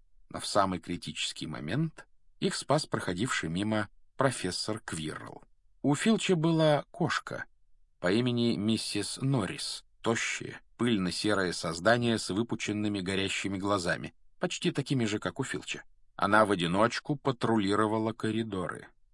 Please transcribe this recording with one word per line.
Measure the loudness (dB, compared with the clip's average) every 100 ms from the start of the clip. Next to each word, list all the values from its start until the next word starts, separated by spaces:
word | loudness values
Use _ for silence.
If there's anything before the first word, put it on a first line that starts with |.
| -12 -20 -12
Но | -8
в | 0
самый | 2 2 0
критический | -4 -8 -6 -6 -6 -6 -8
момент | -8 -4 -2 -2 -6 -20 -20 -20 -4
их | -4
спас | -2 0 0 0
проходивший | -4 -2 -2 -2 -2 -2
мимо | -2 0 0 -2 -10 -12 0
профессор | 2 2 -4 -4 -4 -6
Квирл. | -6 -6 -6 -8 -12 -16 -20 _ _ _
У | 0
Филча | 2 4 4 4 2
была | 4 4 4 4 0
кошка | -2 0 -2 -4 -10 -10 _ -20 -20 -20 -4
по | 0
имени | 2 2 2 2 2
миссис | 2 0 -2 -4 -4 -4
Норрис, | 0 0 -2 -4 -8 -10 -14 _
тощее, | 0 0 0 -4 -8 -12 -12 -2
пыльно-серое | 2 2 0 0 0 2 2
создание | 0 -4 0 4 4 4 0
с | 0
выпученными | -2 -2 -4 -4 -2 -2 -2
горящими | -2 -2 -2 -4 -4 -2
глазами, | 0 0 0 -4 -6 -14 -16 -6
почти | -4 -2 -2
такими | -2 0 0 2
же, | 0
как | -4 -4
у |
Филча. | -6 -6 -6 -10 -12 -20 -14 -2
Она | 4 6
в | 6
одиночку | 4 2 4 2 0 -4 -2
патрулировала | -2 0 2 2 4 2 2 2 -2
коридоры. | -2 -2 -2 -2 -4 -6 -8 -14 _ _